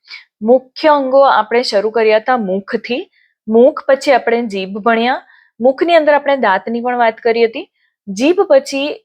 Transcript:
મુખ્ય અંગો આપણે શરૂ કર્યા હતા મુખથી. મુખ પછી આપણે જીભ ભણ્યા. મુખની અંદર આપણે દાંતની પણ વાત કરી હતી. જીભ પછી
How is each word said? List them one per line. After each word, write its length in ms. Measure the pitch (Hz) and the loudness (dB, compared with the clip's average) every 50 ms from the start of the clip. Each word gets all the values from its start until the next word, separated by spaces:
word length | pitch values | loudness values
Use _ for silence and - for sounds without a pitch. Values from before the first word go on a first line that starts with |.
| _ - - - - _ _ - 208 | _ -20 -20 -20 -20 _ _ -8 0
મુખ્ય 460 | 220 254 262 262 _ _ - - 311 | 2 2 2 2 _ _ -2 0 2
અંગો 320 | 294 285 269 254 254 277 | 2 2 0 0 2 4
આપણે 420 | 277 262 - 214 214 - 233 240 254 | 4 4 4 2 0 0 -2 -2 -2
શરૂ 280 | - 226 196 196 220 | 0 -2 -2 -2 0
કર્યા 260 | 214 233 220 220 214 | -2 0 2 2 2
હતા 200 | 220 214 - 254 | 2 0 0 -2
મુખથી. 720 | 240 214 185 185 196 196 - - 220 - - 240 285 392 _ _ _ _ _ _ _ - 214 | -2 -2 -4 -4 -6 -6 -6 -8 -8 -6 -6 -8 -8 -8 _ _ _ _ _ _ _ -8 0
મુખ 360 | 220 226 240 285 302 - - - | 2 4 4 4 2 0 -2 -2
પછી 240 | 269 269 - 294 262 | -2 0 2 2 2
આપણે 300 | 226 - 233 226 233 240 | 2 2 0 -2 -2 -4
જીભ 360 | 220 196 196 190 185 196 214 | -4 -6 -8 -8 -8 -10 -4
ભણ્યા. 440 | 190 233 226 226 233 247 269 349 - _ _ _ _ _ _ - | -2 -2 0 0 0 -2 -4 -4 -8 _ _ _ _ _ _ -2
મુખની 340 | 220 262 269 - 349 330 349 | 0 0 0 0 0 2 2
અંદર 200 | 320 302 302 294 | 2 4 4 0
આપણે 220 | 302 294 277 277 | 0 0 -2 -2
દાંતની 440 | 269 240 202 190 196 - 226 233 233 | 0 0 0 0 0 -2 -6 -8 -6
પણ 160 | 233 247 247 | -4 -4 -2
વાત 220 | 247 233 226 226 226 | 0 0 -2 -2 -2
કરી 260 | - 233 233 233 233 | -2 -2 0 2 0
હતી. 260 | 226 226 285 392 _ _ _ _ _ _ _ _ 202 | 0 -2 -6 -14 _ _ _ _ _ _ _ _ -14
જીભ 320 | 190 190 254 302 359 381 | -6 -2 0 0 2 0
પછી 640 | 381 - 294 269 277 - 277 277 277 302 - - | 2 2 2 2 2 0 -8 -6 -6 -6 -8 -10